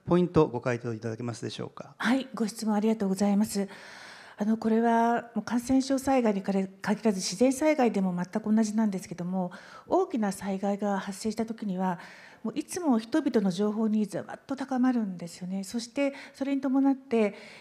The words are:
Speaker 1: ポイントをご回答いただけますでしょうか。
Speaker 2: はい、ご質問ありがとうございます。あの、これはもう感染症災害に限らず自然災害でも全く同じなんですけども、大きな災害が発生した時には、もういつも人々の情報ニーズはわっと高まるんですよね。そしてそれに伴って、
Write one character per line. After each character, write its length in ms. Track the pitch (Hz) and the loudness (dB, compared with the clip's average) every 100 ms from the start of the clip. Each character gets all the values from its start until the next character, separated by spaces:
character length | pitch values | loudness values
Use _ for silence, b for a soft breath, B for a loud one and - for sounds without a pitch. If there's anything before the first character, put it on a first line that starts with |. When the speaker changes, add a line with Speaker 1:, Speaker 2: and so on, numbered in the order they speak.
| - | 2
Speaker 1:
ポ 100 | 175 | 4
イ 60 | |
ン 60 | 175 | 4
ト 160 | 170 | 4
を 20 | 151 | 4
ご 140 | 120 | 2
回 180 | 127 120 | -2 -2
答 160 | 120 | -4
い 60 | 110 | -6
た 80 | 117 | -6
だ 80 | 110 | -6
け 80 | |
ま 100 | 120 | -6
す 100 | 113 | -6
で 60 | 120 | -8
し 100 | - | -8
ょ 40 | 123 | -10
う 40 | |
か。 260 | - - - | -12 -16 -4
Speaker 2:
は 160 | 208 | 0
い、 140 | 269 262 | 0 0
ご 120 | 202 226 | -4 -4
質 180 | - | -4
問 120 | 214 208 | -2 0
あ 20 | |
り 100 | 220 | 2
が 60 | |
と 120 | 220 196 | 2 0
う 20 | |
ご 80 | 190 | 2
ざ 120 | 202 | 2
い 80 | 202 | 2
ま 80 | 214 | 2
す。 220 | 202 196 B B B B B B B | -2 -4 B B B B B B B
あ 40 | |
の、 120 | 208 220 | -2 0
こ 120 | 220 | 2
れ 120 | 220 | 2
は 520 | 233 226 233 233 - | 4 4 4 2 -2
も 80 | 208 | -6
う 0 | |
感 160 | 202 240 | -2 -2
染 240 | 240 269 | 2 2
症 160 | 262 269 | 2 0
災 240 | 269 269 | 2 2
害 100 | 226 | 4
に 100 | 196 | 2
限 260 | 196 196 190 - - 208 | 0 0 -2 -4 -2 0
ら 80 | 226 | 0
ず 60 | 190 | 0
自 180 | 180 | -2
然 180 | 180 254 | 2 4
災 220 | 269 311 | 4 2
害 160 | 302 240 | 4 2
で 100 | 196 | 2
も 140 | 190 | 0
全 100 | 175 180 214 | 0 -4 -4
く 140 | 214 | 2
同 80 | 214 | 2
じ 140 | 214 214 | 2 2
な 100 | 214 | 0
ん 40 | |
で 40 | 185 | -2
す 80 | - | -8
け 80 | 175 | -8
ど 80 | |
も、 260 | 175 190 180 B B B B | -4 -2 -4 B B B B
大 180 | 339 359 | 0 2
き 100 | 262 | 0
な 140 | 208 | -2
災 300 | 190 190 190 | -2 -4 -2
害 180 | 202 202 | -2 -2
が 220 | 208 196 | -2 -2
発 180 | 196 196 | -4 -6
生 140 | 220 | -6
し 20 | |
た 100 | 214 | -4
時 220 | 226 220 208 | -4 -4 -4
に 100 | 185 | -2
は、 220 | 185 175 B B B B | 0 -2 B B B B
も 80 | 220 | -8
う 40 | 285 | -6
い 40 | |
つ 160 | - 370 | -6 -2
も 220 | 330 226 | 2 2
人 200 | 226 311 | 2 0
々 200 | 285 233 | 2 2
の 100 | 196 | 2
情 220 | 175 208 | 0 -2
報 160 | 214 220 | 0 0
ニ 180 | 214 202 | 0 -2
ー 20 | |
ズ 100 | 160 | -4
は 60 | |
わ 100 | - - | -8 -12
っ 40 | - | -10
と 80 | |
高 240 | 269 269 262 | -8 -4 0
ま 140 | 254 | 2
る 100 | 240 | 2
ん 160 | 208 175 | -2 -6
で 80 | 170 | -12
す 120 | - | -10
よ 100 | 180 | -8
ね。 160 | 196 | -6
そ 160 | 190 240 | -6 -6
し 80 | 233 | -6
て 260 | - 277 277 B | -2 -2 -2 B
そ 100 | - | -6
れ 100 | 269 | -2
に 60 | 277 | -2
伴 280 | 277 269 269 | 2 4 4
っ 60 | |
て、 400 | 269 - 226 208 202 B B | 2 0 2 2 0 B B